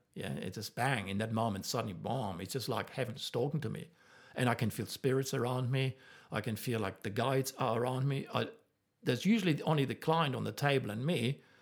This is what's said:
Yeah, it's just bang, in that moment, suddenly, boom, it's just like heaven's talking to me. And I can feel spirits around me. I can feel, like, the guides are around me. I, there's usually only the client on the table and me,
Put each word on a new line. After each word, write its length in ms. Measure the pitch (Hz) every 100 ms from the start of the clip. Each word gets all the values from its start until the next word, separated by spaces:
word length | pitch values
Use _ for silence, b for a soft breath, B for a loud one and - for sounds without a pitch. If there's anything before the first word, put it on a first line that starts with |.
| _ -
Yeah, 140 | -
it's 240 | 135 - 110
just 200 | 101 -
bang, 340 | 127 120 95
in 80 | 98
that 160 | 110
moment, 320 | 113 113 98 -
suddenly, 280 | 120 110
boom, 460 | 85 104 127 101 87
it's 140 | 95
just 160 | 131 120
like 200 | 107 -
heaven's 380 | - 120 - -
talking 300 | 123 139 147
to 80 | 110
me. 200 | 101 - B B B B -
And 120 | 123
I 40 |
can 160 | 117 110
feel 160 | - 104
spirits 480 | - 131 131 135
around 360 | 131 120 127 123
me. 280 | 135 131 - B B B
I 80 | 110
can 140 | 117 107
feel, 240 | - 113
like, 240 | 98 -
the 60 | 107
guides 440 | 101 123 135 131 -
are 200 | 127 117
around 280 | 123 127 139
me. 180 | 135 -
I, 140 | 120 117 - _ _ _ _
there's 220 | 156 123 185
usually 360 | 226 180 151
only 200 | - 139 127
the 80 | 113
client 400 | - 165 147 120
on 80 | 107
the 60 |
table 360 | - 143 135 120
and 160 | 107 143
me, 360 | 170 120 139 b b